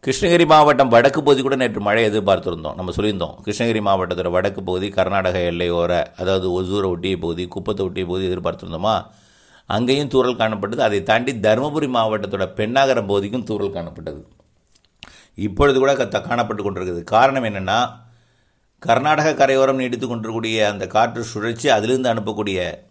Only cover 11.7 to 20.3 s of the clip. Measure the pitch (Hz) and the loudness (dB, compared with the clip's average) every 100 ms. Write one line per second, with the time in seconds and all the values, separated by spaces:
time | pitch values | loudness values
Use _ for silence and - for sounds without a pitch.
11.7 | 143 147 123 110 107 101 98 92 - 107 | -2 -2 0 0 -2 -4 -4 -6 -4 -2
12.7 | 127 135 123 98 101 101 123 113 104 98 | 2 2 2 2 0 0 -6 -6 -4 -4
13.7 | 87 85 73 80 73 - _ _ _ _ | -6 -10 -12 -14 -14 -18 _ _ _ _
14.7 | _ _ _ - - _ - 101 92 143 | _ _ _ -20 -20 _ -8 -6 2 4
15.7 | 131 135 135 117 104 - 120 113 107 101 | 4 2 2 0 -4 -4 -2 -2 -4 -6
16.7 | 92 92 85 85 110 135 135 113 101 95 | -6 -6 -8 0 4 4 2 -4 -6 -2
17.7 | 107 123 - - _ _ _ _ _ _ | -2 -2 -6 -20 _ _ _ _ _ _
18.7 | _ - 117 143 151 156 143 139 135 135 | _ 0 0 2 2 2 2 2 4 4
19.7 | 135 127 120 117 117 110 | 2 -2 -4 -4 -6 -6